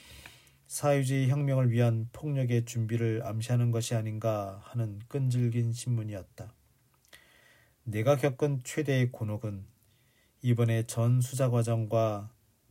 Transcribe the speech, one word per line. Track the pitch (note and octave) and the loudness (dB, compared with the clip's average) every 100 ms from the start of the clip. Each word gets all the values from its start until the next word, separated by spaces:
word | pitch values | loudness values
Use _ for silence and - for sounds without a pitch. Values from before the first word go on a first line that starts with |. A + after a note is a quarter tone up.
| - - - - - _ _ | -20 -20 -20 -20 -20 _ _
사회주의 | - D3 C#3+ C3 C3+ C3 | -2 2 4 2 2 2
혁명을 | C#3+ C#3+ C3 B2+ | 2 2 2 4
위한 | A#2 A#2+ A2+ A2+ | 4 4 2 -2
폭력의 | - D3+ C#3 B2+ A#2+ A#2 | -8 -4 -2 0 0 0
준비를 | A#2+ A2 A#2 A#2 A2 | -4 -2 0 0 -2
암시하는 | - A2 A2 A#2+ A#2+ | -4 -6 0 2 2
것이 | A2+ A2+ | 0 -2
아닌가 | A#2 A2 G#2+ A2+ G#2+ G2 G2 | -2 -4 -4 -2 -2 -4 -10
하는 | - A#2+ A2 G2+ A#2 | -8 -6 -4 -6 -8
끈질긴 | C#3+ C3 B2 A#2+ A#2 A#2 | -2 0 2 2 0 -2
신문이었다. | A#2 - A#2+ G#2+ G2+ F2+ - F#2+ - _ _ _ _ _ - _ _ _ _ _ _ | -2 -2 -2 -2 -8 -12 -14 -16 -18 _ _ _ _ _ -20 _ _ _ _ _ _
내가 | - G#2+ A2 C#3+ | -8 -2 2 2
겪은 | D3 B2+ D3 C#3 | 2 0 0 -2
최대의 | - - D3 C3 B2+ | -4 -4 0 2 2
곤혹은 | - G#2+ G#2 G#2+ G2+ G2 _ _ _ _ _ _ _ | 0 -6 -6 -6 -8 -12 _ _ _ _ _ _ _
이번에 | B2 A#2 A#2 A2+ | 0 2 4 2
전 | A2+ - A#2 B2+ | -2 0 2 2
수사 | B2 C3 C3 | 2 0 2
과정과 | A#2+ A2+ A#2 A2 A2+ A2 G#2 G#2 - _ _ _ | 2 0 -2 0 2 2 -2 -8 -18 _ _ _